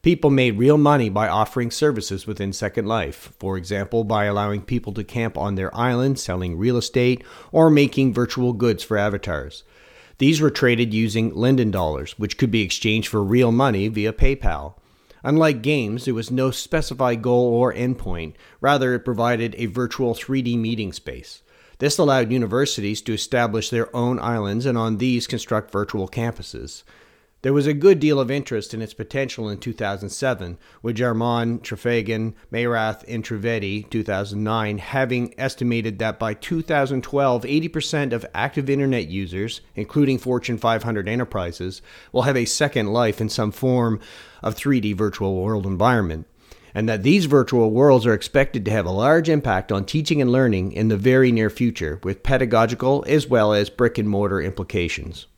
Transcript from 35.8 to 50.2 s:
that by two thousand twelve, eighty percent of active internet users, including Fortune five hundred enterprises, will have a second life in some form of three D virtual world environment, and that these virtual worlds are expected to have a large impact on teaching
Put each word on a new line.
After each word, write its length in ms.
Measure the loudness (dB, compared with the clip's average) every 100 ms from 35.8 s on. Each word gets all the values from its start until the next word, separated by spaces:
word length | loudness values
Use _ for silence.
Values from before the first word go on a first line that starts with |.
| -2 -4
that 180 | -4 -2
by 160 | -4
two 260 | -6 -4 -4
thousand 420 | 0 0 0 -2
twelve, 440 | -2 0 2 2 0
eighty 200 | 0 0
percent 460 | -4 -4 -2 -2
of 140 | -2 -6
active 340 | -4 -4 -2 0
internet 400 | 0 2 0 -2
users, 540 | -6 -6 -6 -6 -8 -14
including 440 | -10 -4 0 2 2
Fortune 400 | 0 -2 -2 -2
five 240 | 0 0
hundred 260 | -2 -4 -2
enterprises, 720 | -4 -4 -4 -6 -6 -10 -10 -18 -20 -6
will 120 | -2
have 120 | 0 0
a 80 |
second 480 | 0 0 0 0 0
life 300 | 2 2 0
in 80 | -4
some 220 | -2 -4
form 480 | 0 0 2 2 0 -6 -20 -20 -8
of 120 | -6
three 240 | -4 0 0
D 140 | 0
virtual 420 | 0 -2 0 -2
world 300 | 0 0 -2
environment, 600 | -2 2 2 4 0 -4 -10 _ _ -20 -12
and 120 | -4 -2
that 140 | 0
these 200 | 4 4
virtual 460 | 6 4 4 2 2
worlds 340 | 4 6 6
are 80 | 4
expected 540 | 0 2 0 2 0 -2
to 40 |
have 140 | -2
a 60 | 0
large 400 | 0 4 4 4
impact 420 | 0 2 -2 0
on 140 | -2 0
teaching 340 | -2 0 0